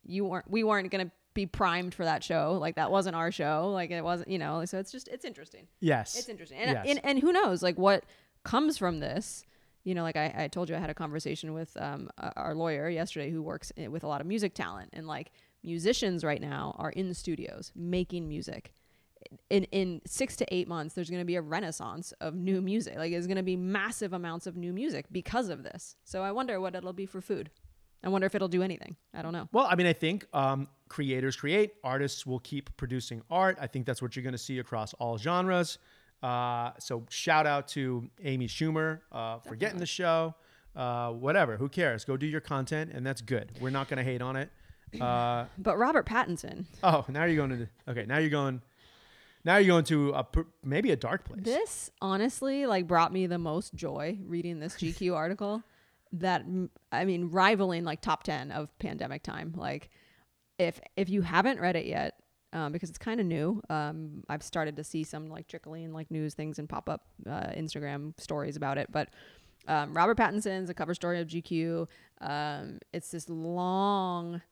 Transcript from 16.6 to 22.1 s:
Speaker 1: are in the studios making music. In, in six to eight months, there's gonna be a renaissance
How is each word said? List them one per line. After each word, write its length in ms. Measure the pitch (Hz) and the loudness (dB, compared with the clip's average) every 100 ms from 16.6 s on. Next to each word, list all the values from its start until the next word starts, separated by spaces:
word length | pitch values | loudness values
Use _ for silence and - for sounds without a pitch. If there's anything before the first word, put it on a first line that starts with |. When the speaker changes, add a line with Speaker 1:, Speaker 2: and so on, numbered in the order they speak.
| 139 - | -6 -6
Speaker 1:
are 120 | 156 | -6
in 160 | - 190 | -4 -4
the 80 | 175 | -4
studios 560 | - 160 - - - - | -4 -6 -6 -12 -14 -10
making 520 | 170 180 180 175 160 | -2 -2 -2 -4 -6
music. 460 | 147 - - - _ _ _ _ _ - - _ | -8 -8 -10 -14 _ _ _ _ _ -20 -20 _
In, 140 | 196 190 | 2 4
in 360 | 190 185 170 - | 0 0 -2 -8
six 300 | - 262 - | -2 -2 0
to 180 | - | 0
eight 140 | 180 - | 0 0
months, 280 | 170 151 - | -4 -4 -6
there's 140 | 165 | -4
gonna 140 | 180 175 | -4 0
be 120 | 175 | -2
a 40 | |
renaissance 680 | 151 160 180 156 - 151 - | 0 -4 -4 -6 -8 -8 -12